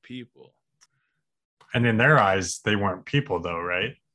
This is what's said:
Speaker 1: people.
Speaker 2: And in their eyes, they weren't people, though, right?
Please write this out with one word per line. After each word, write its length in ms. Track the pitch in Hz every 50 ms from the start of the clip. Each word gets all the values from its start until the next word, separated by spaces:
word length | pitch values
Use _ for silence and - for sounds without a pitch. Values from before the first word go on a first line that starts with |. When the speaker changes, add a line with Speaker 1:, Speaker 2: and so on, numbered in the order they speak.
Speaker 1:
people. 520 | _ - 123 127 117 _ _ - - - _ _ _ _ _ _ _ _ _ _ _ _ _ _ _ _ _ _ _ _ _ _ _ _ -
Speaker 2:
And 120 | 120 120
in 100 | 120 110 110
their 200 | 120 143 156 135
eyes, 420 | 104 98 95 98 90 87 - - -
they 120 | 110 104
weren't 280 | 101 101 98 90 - -
people, 340 | - - 143 143 - 95 85
though, 200 | 85 87 85 85
right? 340 | 87 87 90 90 104 123 147 _ _ _